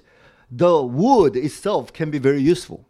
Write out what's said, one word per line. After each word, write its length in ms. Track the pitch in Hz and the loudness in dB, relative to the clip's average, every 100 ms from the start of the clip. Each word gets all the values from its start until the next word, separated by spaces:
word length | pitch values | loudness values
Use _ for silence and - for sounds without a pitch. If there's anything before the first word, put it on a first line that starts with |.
| _ _ _ _ _ | _ _ _ _ _
the 320 | 123 175 165 | -2 2 2
wood 560 | 127 123 220 269 156 113 | 0 -2 2 4 4 2
itself 540 | 143 - 196 190 117 | -6 -6 -4 -4 -6
can 160 | - 156 | -8 -6
be 80 | 147 | -2
very 220 | 131 143 | 0 2
useful. 440 | 135 175 - - | 0 0 -4 -18